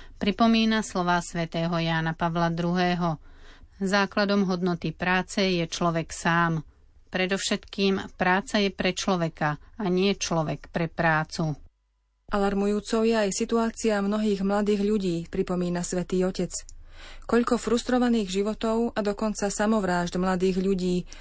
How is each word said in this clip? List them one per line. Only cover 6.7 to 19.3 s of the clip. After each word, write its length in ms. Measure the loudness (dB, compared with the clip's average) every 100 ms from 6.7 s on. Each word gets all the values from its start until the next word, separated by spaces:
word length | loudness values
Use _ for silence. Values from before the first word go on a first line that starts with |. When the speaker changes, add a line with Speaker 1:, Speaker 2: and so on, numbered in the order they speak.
| -18 -20 -20 -10
Speaker 1:
Predovšetkým 1160 | -4 -2 -2 -2 -4 -6 -2 0 0 -2 -2
práca 400 | 2 2 2 0
je 80 | 0 0
pre 160 | -2
človeka 640 | 0 0 0 0 -2 -2 -2 -8 -6
a 60 | 0
nie 240 | 2 2 0
človek 480 | -2 -2 -2 -4 -6
pre 240 | -4 -4
prácu. 640 | 0 2 2 0 -2 -4 -4 -10 _ _ _ _ _ -4
Speaker 2:
Alarmujúcou 800 | 0 0 0 0 0 -2 0 2
je 80 | 2
aj 160 | 0
situácia 720 | 0 0 0 0 -2 0 0
mnohých 400 | 0 0 0 0
mladých 400 | 0 0 2 2
ľudí, 340 | 2 0 0 -2 -4
pripomína 480 | -4 -2 0 -2 -2
Svätý 480 | -2 -2 -2 0 0
Otec. 240 | 0 -4 -4 -10 -16 -18 -18 -18 -14
Koľko 320 | 0 2 2 0
frustrovaných 720 | 2 0 2 2 4 2 0
životov 640 | -2 -2 -2 0 0 0
a 80 | -2
dokonca 480 | -2 0 -2